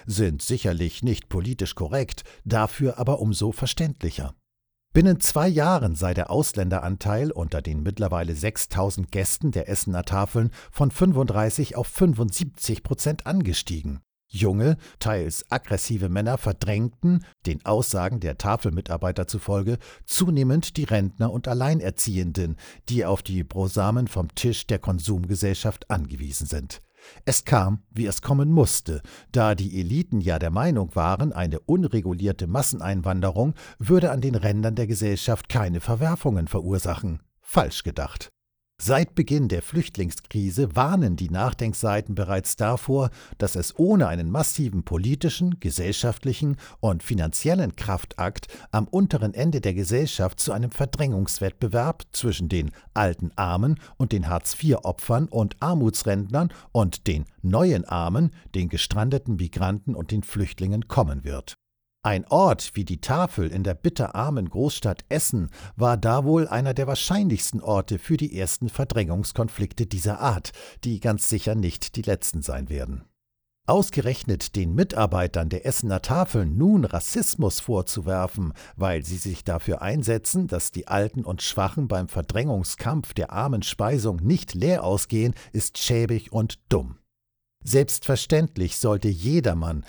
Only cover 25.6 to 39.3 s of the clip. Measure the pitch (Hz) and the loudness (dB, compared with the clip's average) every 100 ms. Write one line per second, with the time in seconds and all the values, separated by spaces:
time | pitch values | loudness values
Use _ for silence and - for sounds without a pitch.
25.6 | 110 - - 92 69 65 71 69 71 73 | -2 -4 -4 -4 -4 -6 -8 -6 -6 -6
26.6 | 67 - - _ - - - - - 123 | -8 -14 -18 _ -20 -8 -2 -2 2 2
27.6 | 92 104 - 113 107 95 - 139 147 165 | 4 0 -4 -4 -4 -4 2 2 6 6
28.6 | 120 - - 76 - - - 127 110 98 | 6 2 -4 -6 -8 -20 -2 2 4 2
29.6 | 95 95 87 135 175 113 90 80 82 87 | 0 -2 0 0 0 0 2 0 0 2
30.6 | 151 127 87 - 82 92 147 - 87 78 | 2 2 0 0 2 2 0 0 -2 -2
31.6 | - 180 160 113 90 87 98 90 90 90 | 0 2 2 0 0 -2 -2 -2 -2 0
32.6 | 139 131 87 98 90 92 95 90 139 - | 0 -2 -2 0 0 0 0 2 0 -2
33.6 | - - 98 180 165 131 135 113 104 104 | -10 -8 4 4 4 0 0 2 2 2
34.6 | 110 110 110 113 107 98 - 110 - - | 0 0 -2 0 0 0 0 -2 0 0
35.6 | 98 85 - 113 160 170 135 95 82 101 | 0 0 0 0 0 0 0 0 0 -2
36.6 | 85 95 92 82 95 80 - _ - - | 0 -2 0 -2 -4 -6 -10 _ -2 2
37.6 | - - 80 - 71 - - _ _ _ | 2 -2 -6 -6 -6 -8 -14 _ _ _
38.6 | _ _ 104 135 170 - - | _ _ 2 2 2 0 2